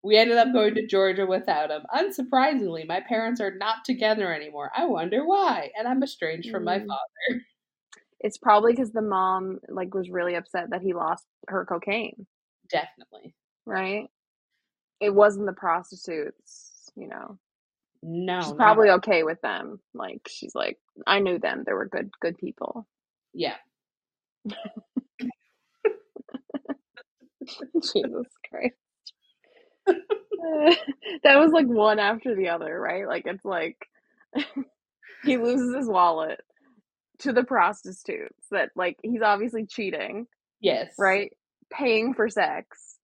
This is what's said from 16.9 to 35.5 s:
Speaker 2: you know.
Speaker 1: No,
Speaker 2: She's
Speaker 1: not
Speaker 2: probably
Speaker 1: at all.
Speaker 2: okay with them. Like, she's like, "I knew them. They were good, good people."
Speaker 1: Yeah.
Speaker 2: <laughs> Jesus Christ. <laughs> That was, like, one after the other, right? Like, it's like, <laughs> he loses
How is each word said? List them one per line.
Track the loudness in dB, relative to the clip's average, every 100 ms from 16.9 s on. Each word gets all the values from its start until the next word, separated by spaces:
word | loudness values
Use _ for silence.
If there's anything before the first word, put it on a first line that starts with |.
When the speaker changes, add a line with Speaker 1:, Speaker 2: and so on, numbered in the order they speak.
| -18
Speaker 2:
you | -16
know. | -14 -16 -20 _ _ _ _ _ _
Speaker 1:
No, | -10 -6 -4 -4
Speaker 2:
She's | -4
Speaker 1:
not | 4
Speaker 2:
probably | 6 8 8
Speaker 1:
at |
all. | 6
Speaker 2:
okay | 4 2
with | 2 -4
them. | -6 -6 -8 -16 _
Like, | -12 -12 -12 -16
she's | -14 -10
like, | -4 -4 -6 _ -8 0
"I | 2
knew | 2 0
them. | -2 -4
They | -4
were | -4 -4
good, | -6 -8 -6
good | -6 -6
people." | -10 -10 -10 -10 -16 _ _ _ _
Speaker 1:
Yeah. | -6 -6 -6 _ _ _ _ _ _ _ _ -14
Speaker 2:
<laughs> | -12 -14 -18 _ -10 _ -12 -12 -12 _ _ _ _ -4 -4 _ -20 -18 -20 _ -16 -12 -16 _ -20 _ _ _ _ -18 -16 -6 -4
Jesus | -2 -2 -2 -6 -10 _ -16
Christ. | -6 -6 _ _ _ -20 _ _ _ _ _ _ _ 0
<laughs> | 0 -2 -6 -6 -8 -4 4 4 4 0 -12 -12 2
That | 6 8
was, | 8
like, | 6 4
one | 4 4 4
after | 0 -2 -2
the | -2 0
other, | -2 -4 -4
right? | -4 -4 -4
Like, | -6 -6
it's | -8
like, | -6 -4 -4 -8 -20 _ _ _ _
<laughs> | -8 -6 -10 -12 _ _ _ -20 -4
he | 0 2
loses | 2